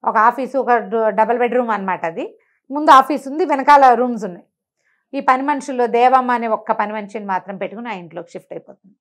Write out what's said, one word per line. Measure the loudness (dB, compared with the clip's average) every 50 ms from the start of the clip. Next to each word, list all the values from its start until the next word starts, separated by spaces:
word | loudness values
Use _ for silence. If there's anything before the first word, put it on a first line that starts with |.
| -4
ఒక | 0 0
ఆఫీసు, | 4 4 4 2 0 -8 -4 -4 -4
ఒక | 0 2
డు-, | 0 0 0 -4 -4 -2 -2 0
డబుల్ | 2 0 0 0 2 -2
బెడ్‌రూమ్ | -2 0 0 -2 -2 -2
అనమాట | -4 -4 -4 -6 -6 -4 -6
అది. | -8 -6 -8 -10 -12 -12 _ _ _ _ _ _ _
ముందు | -8 -2 4 6
ఆఫీస్ | 6 6 6 2 -2 -6 -6 -8
ఉంది, | -4 -4 -2
వెనకాల | -2 -2 -2 4 6 6 8 8 6 6
రూమ్స్ | 4 0 -2 -4 -6 -8
ఉన్నాయి. | -10 -12 -14 _ _ _ _ _ _ _ _ _ _ _ _ _ _ -10
ఈ | -4
పని | 0 2 2 2 2
మనుషుల్లో | -2 -4 -4 -4 -8 -2 -2 -2
దేవమ్మ | 0 2 4 4 6 6 4 2 2
అనే | -2 -2 -2
ఒక్క | -2 -4 -4 -2 -4 -4
పని | -4 -2 -6 -6
మనిషిని | -10 -10 -10 -12 -12 -8
మాత్రం | -4 -6 -6 -6 -8 -10
పెట్టుకుని | -10 -10 -10 -10 -12 -12 -12
ఆ | -12
ఇంట్లోకి | -12 -12 -14 -14 -16 -16 _
షిఫ్ట్ | _ -20 _ _ -16
అయిపోతుంది. | -16 _ -18 -20 _ _ _ _ _